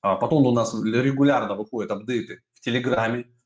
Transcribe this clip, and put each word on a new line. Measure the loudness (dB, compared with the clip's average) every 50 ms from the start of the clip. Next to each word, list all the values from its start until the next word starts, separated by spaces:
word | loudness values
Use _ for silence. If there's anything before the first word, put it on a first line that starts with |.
| -2
А, | -2 0
по | 0 0 2
тону | 4 4 4 4
у | 4
нас | 2 0 0 -2
регулярно | -4 -2 0 0 2 2 2 2 4 4 4 4 2 0 -2 -4
выходят | -6 -8 -8 -6 -6 -6 -4 -6
апдейты | -6 -6 -4 -4 -4 -4 -6 -10 -18 _ _ _
в | _
Телеграме. | -6 -4 -2 -2 0 0 0 0 0 0 -2 -4 -6 -10 _ _ _